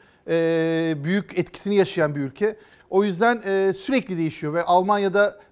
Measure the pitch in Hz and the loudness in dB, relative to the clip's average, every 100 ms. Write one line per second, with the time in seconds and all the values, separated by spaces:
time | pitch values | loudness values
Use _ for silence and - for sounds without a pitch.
0 | _ _ - 165 165 165 165 165 165 151 | _ _ -4 0 2 0 0 0 -2 -2
1 | 147 202 - 180 175 - 196 202 190 - | -2 -2 -2 -4 -4 -4 -2 2 2 2
2 | 151 147 139 - 208 214 - - - 190 | 0 0 -6 -2 -4 -4 -14 -20 -2 0
3 | 208 170 233 233 196 196 196 190 - 262 | 2 2 2 0 -2 0 0 -2 0 -2
4 | - 175 160 - 151 165 170 180 185 208 | -2 -4 -4 -4 -6 -4 2 2 4 2
5 | 196 196 202 - - | 2 2 0 0 -8